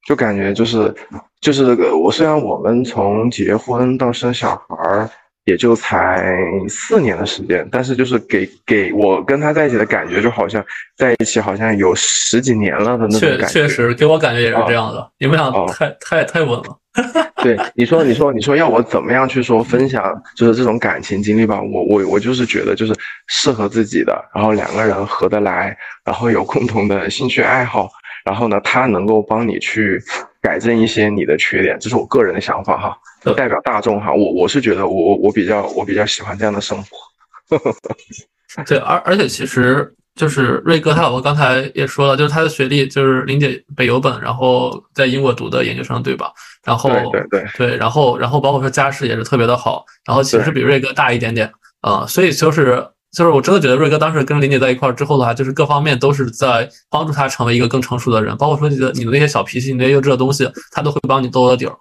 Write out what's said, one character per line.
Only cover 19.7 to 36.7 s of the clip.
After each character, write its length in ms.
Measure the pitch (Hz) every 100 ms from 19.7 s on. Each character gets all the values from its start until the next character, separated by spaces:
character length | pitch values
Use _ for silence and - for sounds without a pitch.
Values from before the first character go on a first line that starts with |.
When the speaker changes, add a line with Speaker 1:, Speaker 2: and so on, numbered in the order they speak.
| 123 135
Speaker 1:
享， 240 | 127 95 85 - -
就 100 | 117
是 60 |
这 100 | 113
种 120 | 123 110
感 220 | 113 82
情 220 | - 98
经 160 | 104 107
历 80 | 113
吧， 160 | 98
我， 220 | 101 -
我， 240 | 90 104 95
我 100 | 101
就 160 | 113
是 100 | 127
觉 200 | 120 -
得 100 | 98
就 100 | 98
是 80 | 110 107 - - -
适 240 | - -
合 160 | 117 101
自 160 | 113
己 180 | 104 87
的， 180 | 60 - -
然 80 | -
后 100 | 107
两 220 | 107 -
个 100 | 101
人 220 | 110 98 101
合 220 | - 95
得 100 | 104
来， 380 | 104 90 95 - - -
然 100 | -
后 140 | 98 117
有 140 | 113
共 240 | - 147 120
同 220 | 104 104
的 200 | 98 85
兴 200 | - 127
趣 120 | -
爱 240 | 117 131
好， 240 | 120 120 95 - - -
然 100 | -
后 140 | 98 117
呢， 120 | 101
他 220 | - 127 131
能 200 | 95 101
够 160 | 110
帮 240 | 104 110 117
你 140 | -
去 420 | - - 104 90 - - - _
改 160 | - 87
正 180 | 113 117
一 80 |
些 240 | 110 110 104
你 160 | 104
的 120 | 76 76
缺 260 | - -
点， 160 | 95 95
这 100 | 113
是 60 |
我 100 | 117
个 200 | - 135
人 100 | 104
的 60 | 90
想 240 | - -
法 120 | 95 73
哈， 220 | 71 69 _ _
Speaker 2:
对。 100 | -
Speaker 1:
不 60 | 104
代 100 | 127
表 120 | -
大 180 | - 123
众 200 | 123 104
哈， 120 | 104
我， 200 | 73 101
我 160 | 87 90
是 120 | 143
觉 140 | 123
得 100 | 92
我， 80 | 95
我， 240 | 92 85 101
我 140 | 101
比 140 | 107 90
较， 200 | 107 98 -
我 80 |
比 100 | 104
较 100 | 101
喜 160 | 104 -
欢 160 | 104 98
这 80 |
样 80 | 107
的 80 | 101
生 160 | -